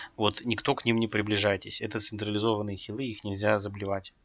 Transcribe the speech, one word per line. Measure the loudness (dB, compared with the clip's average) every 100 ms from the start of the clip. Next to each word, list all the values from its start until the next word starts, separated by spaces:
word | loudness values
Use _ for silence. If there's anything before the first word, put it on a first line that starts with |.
| -10 0
Вот, | 0 2 0
никто | 0 2 2
к | 2
ним | 4
не | 2
приближайтесь. | 2 2 2 4 2 -2 -6
Это | -4 -4
централизованные | -4 -4 -2 0 2 2 -2 -6
хилы, | -8 -6 -6
их | -6 -6
нельзя | 0 4 4
заблевать, | 2 -6 -4 -4 -6 -16